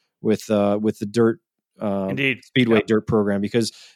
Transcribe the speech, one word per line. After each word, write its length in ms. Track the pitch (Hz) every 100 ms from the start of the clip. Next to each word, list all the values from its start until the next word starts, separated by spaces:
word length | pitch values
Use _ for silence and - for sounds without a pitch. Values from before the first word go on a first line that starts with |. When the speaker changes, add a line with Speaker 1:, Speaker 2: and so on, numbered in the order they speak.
| _ _
Speaker 1:
with, 280 | 110 101 -
uh, 300 | 104 101 104
with 160 | 107 -
the 80 | 104
dirt, 360 | 113 113 113 _ _ _ _
um, 320 | 104 98 95
Speaker 2:
Indeed. 340 | 98 139 120 -
Speaker 1:
speedway 320 | 131 117 110
Speaker 2:
Yep. 100 | -
Speaker 1:
dirt 200 | 110 -
program, 340 | 110 101 101
because 320 | 101 120 110 - -